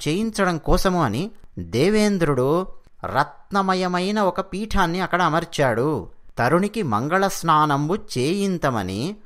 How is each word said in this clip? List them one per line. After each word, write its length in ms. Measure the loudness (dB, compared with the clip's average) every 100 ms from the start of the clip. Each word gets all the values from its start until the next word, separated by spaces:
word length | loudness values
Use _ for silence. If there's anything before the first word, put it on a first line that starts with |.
| -2
చేయించడం 500 | -2 -2 -2 -2 0
కోసము 460 | 2 2 4 2
అని 280 | 2 0 -4 -8 -16 -14
దేవేంద్రుడు 1080 | -4 0 2 4 2 2 2 2 2 0 -2 -10 -20 -12 -4
రత్నమయమైన 1120 | -2 -2 -6 -4 -2 0 0 0 0 0 0
ఒక 220 | 0 -2
పీఠాన్ని 580 | -6 -8 -2 2 2 0
అక్కడ 220 | -2 0
అమర్చాడు. 880 | 2 0 -2 0 2 2 0 -2 -6 -14 -10 -2
"తరుణికి 440 | 2 2 2 -2
మంగళ 440 | -2 -2 0 0 0
స్నానంబు 680 | 0 2 4 4 2 0 -4
చేయింతమని 1200 | -4 -4 -2 0 -2 0 -2 -2 -4 -4 -6 -8